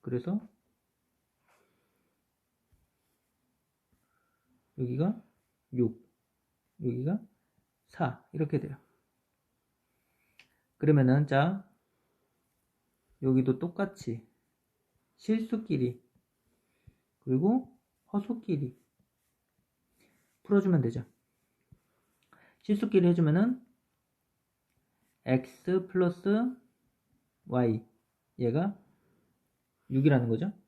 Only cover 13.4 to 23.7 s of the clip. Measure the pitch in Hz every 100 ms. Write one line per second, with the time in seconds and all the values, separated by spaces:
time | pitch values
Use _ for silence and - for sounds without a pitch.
13.4 | 131 131 175 175 196 - - 113 - _
14.4 | _ _ _ _ _ _ _ _ - 226
15.4 | 220 220 - 143 123 120 _ _ _ _
16.4 | _ _ _ _ - _ _ _ - 131
17.4 | 180 254 254 _ _ _ _ 202 202 240
18.4 | - 160 131 - _ _ _ _ _ _
19.4 | _ _ _ _ _ _ _ _ _ _
20.4 | - 202 196 170 117 117 113 _ _ _
21.4 | _ _ _ - _ _ _ _ _ _
22.4 | _ _ - 208 214 190 175 175 156 165
23.4 | 233 254 _